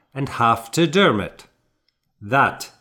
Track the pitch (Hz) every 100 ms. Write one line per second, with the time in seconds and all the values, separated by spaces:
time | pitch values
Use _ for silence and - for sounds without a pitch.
0 | _ 135 135 - 117 220 - - 170 160
1 | 190 110 87 - - _ _ _ _ _
2 | _ _ 101 131 117 - - -